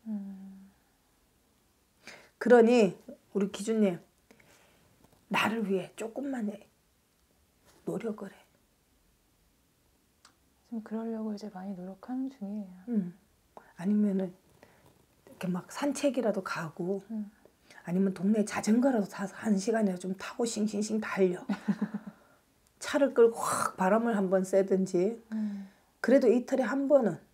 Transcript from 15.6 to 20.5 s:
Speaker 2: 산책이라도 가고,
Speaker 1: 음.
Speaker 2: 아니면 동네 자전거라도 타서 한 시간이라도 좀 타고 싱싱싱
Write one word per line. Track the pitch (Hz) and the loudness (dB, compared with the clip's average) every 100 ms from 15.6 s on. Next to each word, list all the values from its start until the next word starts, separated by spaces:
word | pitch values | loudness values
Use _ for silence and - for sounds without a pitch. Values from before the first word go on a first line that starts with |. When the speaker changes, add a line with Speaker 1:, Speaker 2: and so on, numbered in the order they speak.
| - | -6
Speaker 2:
산책이라도 | - 285 277 294 254 220 202 | -4 -2 0 0 2 0 -2
가고, | 190 156 160 - 180 196 190 | -4 -6 -8 -6 -4 -4 -6
Speaker 1:
음. | 220 202 _ - _ _ - | -10 -10 _ -20 _ _ -16
Speaker 2:
아니면 | - 180 196 | -4 0 0
동네 | 190 190 220 | 0 0 2
자전거라도 | 208 - 208 226 269 233 190 | 0 -2 2 4 4 2 -2
타서 | - 196 - | -6 -10 -6
한 | 220 196 | 0 0
시간이라도 | 214 226 208 180 | 0 0 0 -2
좀 | 185 190 | -8 -8
타고 | - - | -10 -4
싱싱싱 | 233 | -4